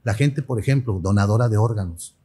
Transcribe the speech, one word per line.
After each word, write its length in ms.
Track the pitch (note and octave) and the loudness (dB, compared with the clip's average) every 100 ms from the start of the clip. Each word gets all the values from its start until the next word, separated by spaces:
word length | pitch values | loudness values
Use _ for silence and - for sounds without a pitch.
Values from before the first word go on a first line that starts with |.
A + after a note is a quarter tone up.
La 100 | A2+ | -4
gente, 300 | G#2 C#3+ C#3+ | 0 0 0
por 160 | C#3 A#2 | -4 -4
ejemplo, 400 | G#2+ C3+ B2 F#2+ | 0 0 0 -2
donadora 480 | F#2 G2+ G2+ A2 A#2+ | 0 2 4 2 2
de 80 | G#2 | 2
órganos. 580 | A2+ G#2+ F2+ E2 - _ | 2 0 -6 -10 -16 _